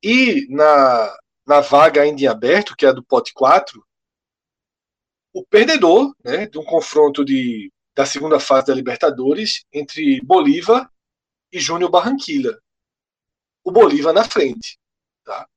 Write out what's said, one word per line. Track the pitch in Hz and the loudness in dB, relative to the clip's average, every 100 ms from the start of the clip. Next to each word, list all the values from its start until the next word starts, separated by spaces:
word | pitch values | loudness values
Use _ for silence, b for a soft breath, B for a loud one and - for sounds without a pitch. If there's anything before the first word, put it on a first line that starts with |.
e | 202 247 254 160 135 | 0 0 2 -2 -4
na, | 139 151 147 135 120 107 - _ _ - | 2 4 6 4 2 -2 -8 _ _ 2
na | 147 | 2
vaga | 143 143 160 147 | 4 4 4 4
ainda | 147 143 | 0 0
em | 135 | -2
aberto, | 110 120 180 202 - | -2 0 0 -2 0
que | 139 | 0
é | |
a | |
do | 123 | 0
pote | - 127 - | -2 -2 -2
quatro, | - 131 175 185 - _ _ _ _ _ _ _ _ _ _ _ _ _ _ _ | -2 2 2 0 -20 _ _ _ _ _ _ _ _ _ _ _ _ _ _ _
o | 370 370 | -16 0
perdedor, | 415 - 311 180 190 277 - | 2 2 2 4 2 2 -8
né, | - 151 214 | -8 -8 -8
de | 151 | -14
um | |
confronto | 156 165 156 156 147 139 | -4 -4 -2 2 2 0
de, | 139 135 123 113 98 _ _ - | -4 -2 -4 -8 -14 _ _ -6
da | 139 | -4
segunda | 143 156 156 | -4 -2 -2
fase | - 135 131 | 2 0 0
da | 131 | -4
Libertadores | 127 120 160 135 131 156 214 - _ | -4 -4 -4 -2 -4 -4 -6 -10 _
entre | 143 147 151 160 135 | -12 -12 -6 -2 -2
Bolívar | 127 254 147 160 175 240 262 _ _ _ _ _ _ | 2 2 2 -2 0 -2 -2 _ _ _ _ _ _
e | 180 | -10
Júnior | 151 170 175 | -8 -4 0
Barranquilla. | 175 190 277 - 147 127 - _ _ _ _ _ _ _ _ _ _ | 0 0 -6 -6 -6 -6 -10 _ _ _ _ _ _ _ _ _ _
O | - | -2
Bolívar | 190 233 294 151 | 2 4 2 0
na | 170 | 0
frente, | 226 - 139 113 - - _ _ _ _ | -2 -2 -4 -6 -16 -20 _ _ _ _
tá? | - 113 - | -16 -16 -16